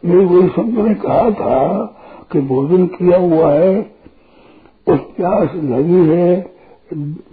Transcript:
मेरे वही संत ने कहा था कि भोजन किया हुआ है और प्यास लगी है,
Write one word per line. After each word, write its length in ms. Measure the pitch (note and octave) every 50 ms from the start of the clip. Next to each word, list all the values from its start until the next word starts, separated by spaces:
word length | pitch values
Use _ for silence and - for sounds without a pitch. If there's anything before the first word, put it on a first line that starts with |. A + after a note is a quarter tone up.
| -
मेरे 200 | F3 F3 F#3 G3
वही 240 | F3+ F3 F3+ F#3 -
संत 300 | - F3 - A#3 A#3 A3+
ने 160 | G#3 A3+ G#3
कहा 360 | F#3+ - - - D#3 A#3 A#3+
था 540 | G3+ - - - B2 C3 C3+ - G3 G3+ A#3 G#3+ - - - - - - - _
कि 80 | - D#3
भोजन 460 | C3+ C3+ C3 C3 C#3 D3 F3+ F#3 F#3
किया 320 | E3 - - F3 F3 F3 F#3
हुआ 320 | F3+ F3 D#3+ D#3+ D#3+ D#3
है 460 | C#3+ D3 E3+ F#3+ F#3+ G#3 A3 - - _ _ - _ _ _ _ _ _ - - - - _ _ _ _ _ -
और 80 | -
प्यास 580 | C#3 - - - - F#3 F3 G3 - F3+ C#3 -
लगी 540 | F3 D#3 C#3 A#2+ B2+ C#3+ E3+ F3 F#3 F3 D#3
है, 460 | D#3+ F3 F3 F3 F3+ F#3 F#3 - - _ - - - _ _ _ F3 D3+ D3 D3 D#3 - - _